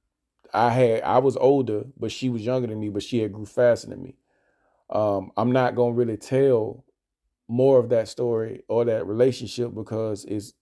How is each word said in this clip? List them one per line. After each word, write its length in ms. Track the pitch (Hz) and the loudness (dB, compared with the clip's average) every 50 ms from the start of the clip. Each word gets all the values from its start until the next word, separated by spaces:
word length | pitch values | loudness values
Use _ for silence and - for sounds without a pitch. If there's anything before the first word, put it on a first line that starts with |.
| _ _ _ _ _ _ _ _ _ _ | _ _ _ _ _ _ _ _ _ _
I 180 | - 104 117 120 | 0 2 2 2
had, 320 | 113 131 127 117 113 - | 4 4 4 4 2 2
I 160 | - 71 104 127 | 0 2 2 2
was 180 | 131 139 117 - | 4 2 2 4
older, 460 | - 131 143 139 123 113 107 104 - 131 - - | 4 4 4 2 0 -2 -4 -6 -6 -10 -10 -10
but 140 | 113 110 | -8 -8
she 160 | - - 131 127 | -6 -4 -4 -4
was 160 | 120 113 104 | -4 -4 -4
younger 220 | 120 127 131 123 | -4 -2 -2 -4
than 140 | 113 107 107 | -4 -6 -6
me, 100 | 107 104 | -6 -6
but 140 | 98 101 98 | -6 -6 -6
she 160 | - - 117 | -4 -2 -2
had 120 | 110 104 | -2 -2
grew 140 | 98 107 107 | -6 -10 -14
faster 400 | - - - 123 120 117 110 - | -6 0 2 4 4 4 2 -2
than 160 | 101 - - | -8 -14 -14
me. 140 | 90 87 - _ _ _ _ _ _ _ _ _ _ _ _ _ _ - | -14 -16 -18 _ _ _ _ _ _ _ _ _ _ _ _ _ _ -6
Um, 400 | - 101 107 104 101 98 95 - - | -2 0 0 0 0 -2 -4 -4 -4
I'm 160 | 104 113 123 | -2 0 2
not 240 | 123 131 127 123 110 | 2 2 2 2 2
gonna 180 | 117 120 120 117 | 0 0 0 2
really 220 | 120 123 113 110 | 0 0 0 -2
tell 680 | 104 - - 131 131 139 139 127 113 107 107 - - - _ _ _ _ _ _ _ _ _ _ _ _ | -6 -6 -2 0 2 4 4 4 2 0 -4 -8 -12 -18 _ _ _ _ _ _ _ _ _ _ _ _
more 320 | - 113 123 131 135 135 127 | -6 0 2 4 6 6 4
of 100 | 117 113 | 4 4
that 180 | 123 113 107 - | 0 0 0 -2
story 560 | - - 123 120 117 110 113 113 - - - - | -6 -4 -2 -2 -2 -2 -4 -6 -8 -12 -8 -2
or 160 | 107 117 117 | 0 0 2
that 220 | 120 110 113 82 | 2 0 -2 -2
relationship 680 | 92 104 113 135 135 120 - 127 104 - - 120 117 98 | -4 2 4 4 4 2 0 -6 -8 -6 -6 -6 -6 -6
because 500 | 107 104 - 110 110 113 110 107 98 - | -10 -10 -6 -6 -4 -4 -4 -6 -8 -8
it's 280 | - 104 107 101 - - _ | -8 -8 -8 -8 -10 -16 _